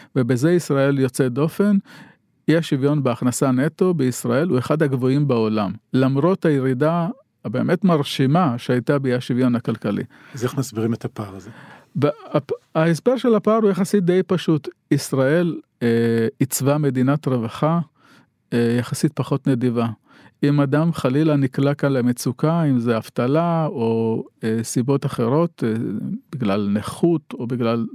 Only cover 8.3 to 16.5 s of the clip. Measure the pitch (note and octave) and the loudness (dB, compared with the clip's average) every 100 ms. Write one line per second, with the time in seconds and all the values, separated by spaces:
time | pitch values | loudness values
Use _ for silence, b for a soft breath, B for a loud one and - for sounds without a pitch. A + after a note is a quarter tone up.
8.3 | E3 E3 A#2+ - B2+ B2+ C#3+ C3+ B2 - | 2 2 -2 -2 0 0 0 0 -2 -2
9.3 | B2 B2+ A#2 - A2 A2 G2+ - B B | 0 0 0 -2 -4 -4 -4 -6 B B
10.3 | B2+ B2 C#3 B2+ A2 A2+ A2+ A2 - G2+ | -6 -4 -4 -6 -4 -4 -4 -8 -10 -12
11.3 | F#2+ F#2 - B B B - D3 - - | -12 -18 -20 B B B -2 -2 -2 -6
12.3 | D3 - A#4+ _ D#3+ E3 D#3+ A#3+ B3+ B3 | -6 -4 -8 _ 0 2 2 0 0 2
13.3 | G#3+ G#3 A3 G#3 F3+ G3 G#3 F3 F3+ F3+ | 2 2 2 2 0 0 2 2 0 0
14.3 | F3+ - D#3 - - _ C#3+ - C3+ C3 | -2 0 -2 -2 -16 _ -2 0 0 2
15.3 | E3 F3 - - _ A#2+ A#2 A#2 A#2 A2+ | 2 0 -4 -12 _ 0 2 2 0 -2
16.3 | - C3 | -2 -4